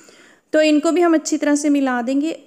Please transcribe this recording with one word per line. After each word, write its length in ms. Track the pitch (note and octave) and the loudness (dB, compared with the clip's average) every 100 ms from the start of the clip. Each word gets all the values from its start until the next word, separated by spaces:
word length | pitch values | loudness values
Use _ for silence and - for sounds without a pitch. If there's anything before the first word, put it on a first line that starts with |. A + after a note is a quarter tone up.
| - - - _ _ | -20 -20 -20 _ _
तो 80 | D#4 | 2
इनको 300 | D#4 D4+ E4 | 2 2 2
भी 100 | D#4+ | 2
हम 120 | E4+ | 2
अच्छी 240 | D#4+ D#4 D4+ | 0 -2 -4
तरह 180 | D4 D4 | 0 0
से 140 | D4+ | 0
मिला 320 | C#4+ C4+ B3 | 0 0 -2
देंगे। 300 | A#3+ C#4 D#4+ - | -2 -2 -4 -6